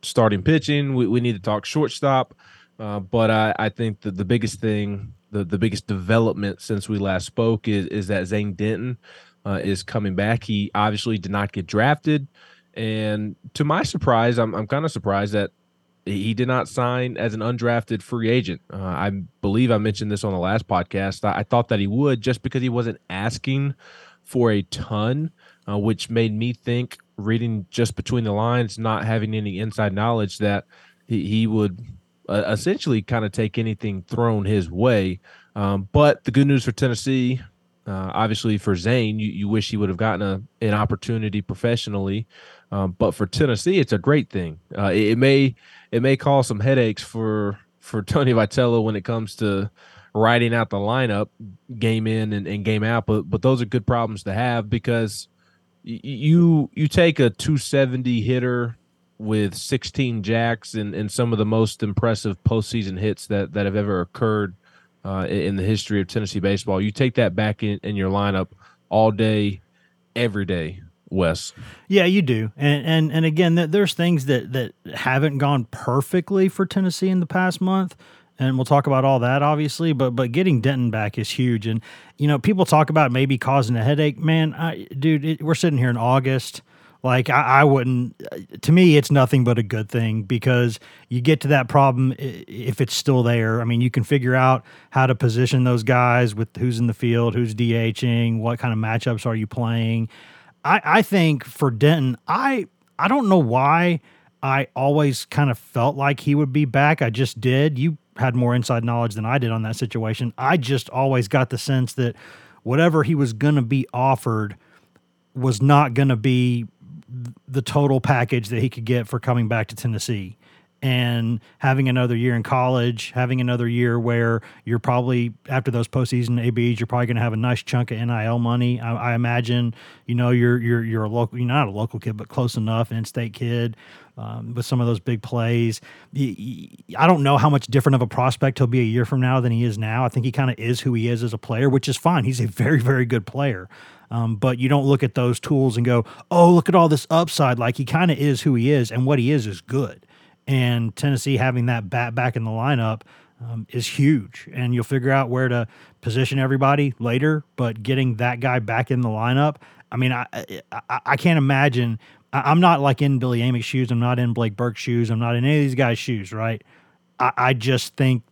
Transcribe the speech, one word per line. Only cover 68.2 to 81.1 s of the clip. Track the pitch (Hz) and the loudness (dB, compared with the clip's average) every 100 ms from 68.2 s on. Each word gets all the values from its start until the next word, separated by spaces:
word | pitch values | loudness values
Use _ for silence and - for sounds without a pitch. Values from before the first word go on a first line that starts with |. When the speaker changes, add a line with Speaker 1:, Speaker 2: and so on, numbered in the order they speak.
| 101 95 92 _ - _ - | 0 0 -4 _ -20 _ -2
Speaker 1:
all | 104 110 | 2 2
day, | 104 110 107 104 98 _ _ _ _ _ 117 | 4 0 2 0 -4 _ _ _ _ _ -2
every | 120 101 95 | -2 -2 -2
day, | 90 78 92 - _ - | -2 -4 -10 -18 _ -8
Wes. | 92 85 80 - - - - - | 0 0 0 -6 -16 -20 -16 0
Speaker 2:
Yeah, | 196 180 | 2 4
you | 196 | 2
do. | 143 110 110 135 | 2 0 -2 0
And, | 143 143 160 | 0 2 2
and, | 160 156 | 2 2
and | 160 160 | 2 0
again, | 156 175 | 2 2
th-, | 170 160 | 4 2
there's | 196 196 | 0 0
things | - 175 165 131 | 0 0 0 0
that, | 127 87 | -2 -2
that | 127 113 - - | -6 -6 -10 -14
haven't | - 131 135 151 139 | -6 -2 2 0 2
gone | 143 139 113 | 0 0 -2
perfectly | - - 131 - 180 170 196 190 | -8 -2 -2 0 -2 0 0 0
for | - | 0
Tennessee | 190 202 185 - 185 | -2 0 -2 0 0
in | 185 | 0
the | 170 | 0
past | 185 185 175 | 0 0 0
month, | 185 190 185 - - - _ - | 0 0 -2 -8 -20 -20 _ -4
and | 131 131 | -2 0
we'll | |
talk | 123 143 139 | 2 2 4
about | 135 | 2
all | 135 131 | 2 2
that, | 120 139 | 2 2
obviously, | 147 151 151 - 165 | 2 0 -2 -2 -2
but, | 139 131 | 0 0
but | 120 127 | 0 -2
getting | 127 190 135 | 0 2 2
Denton | 127 135 120 | 2 0 0
back | 110 104 | -2 -4